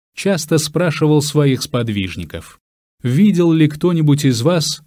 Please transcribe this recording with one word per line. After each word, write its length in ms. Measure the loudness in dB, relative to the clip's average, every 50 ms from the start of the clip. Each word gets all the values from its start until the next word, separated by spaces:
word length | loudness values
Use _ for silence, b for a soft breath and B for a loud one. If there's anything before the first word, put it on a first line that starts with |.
| _ _ _
часто 420 | -6 -4 -2 -2 -2 -2 0 0 0
спрашивал 640 | 0 -2 -2 -2 -2 -2 -2 0 0 2 2 2
своих 400 | 0 0 0 0 2 2 0 0
сподвижников: 960 | -2 -4 -4 -4 -4 -2 -4 -4 -4 -4 -6 -10 -12 -12 -12 -14 -14 -16 -20 _ _ _ _ _ _ _ _ _ -4
«Видел 500 | -2 2 4 4 4 4 2 2 2 4
ли 140 | 4 2 2
кто-нибудь 580 | 2 0 -2 -2 0 0 2 2 2 2 2
из 160 | 0 0 0
вас 400 | 0 0 0 0 -2 -4 -6 -10 -14